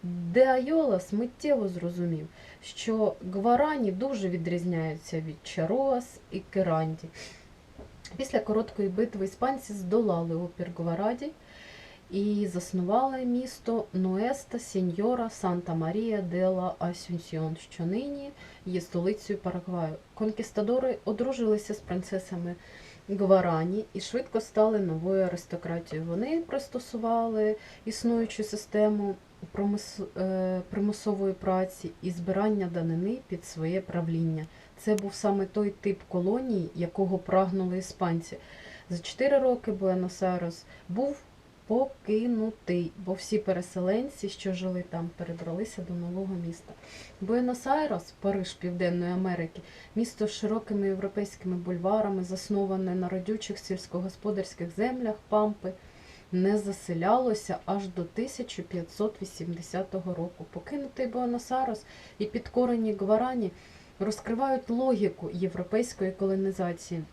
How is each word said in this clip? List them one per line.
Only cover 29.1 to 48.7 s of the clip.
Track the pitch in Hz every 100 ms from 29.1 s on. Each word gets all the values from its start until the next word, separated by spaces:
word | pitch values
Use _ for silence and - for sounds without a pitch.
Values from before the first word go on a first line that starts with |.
| 190 - - 170
промис-, | - 202 208 - - 190 -
е, | 185 190 185 185 185
примусової | 208 208 202 214 196 196
праці | 185 190 185 185 - 165 -
і | 185
збирання | 175 175 190 214 208 180
данини | 170 165 165 190 254 -
під | 175
своє | - 160 160 190
правління. | 190 175 165 165 165 160 160 - - -
Це | 214
був | 208 196
саме | - 208 196 190
той | 214 202
тип | 202 202 190 -
колонії, | 180 180 240 262 202 160
якого | - 170 - 190 185
прагнули | - 190 190 190 185 180
іспанці. | 185 - 175 165 - - - - - - -
За | 175
чотири | - - 269 277
роки | 262 247 -
Буенос-Айрес | 190 190 185 180 - 185 180 170 165 - - -
був | 185 277 285 - - - - -
покинутий, | 233 269 - - 214 240 226 220 214 - 180 165 -
бо | 185
всі | 196 - 214
переселенці, | 202 180 180 185 180 214 277 - 196
що | - 196
жили | 180 185 180 175
там, | 170 170 -
перебралися | 170 170 165 170 220 - 175
до |
нового | 175 175 185 190 185 170
міста. | 170 - - - - - -
Буенос-Айрес, | 196 240 247 247 262 294 302 180 - -
Париж | 196 196 185
Південної | - 180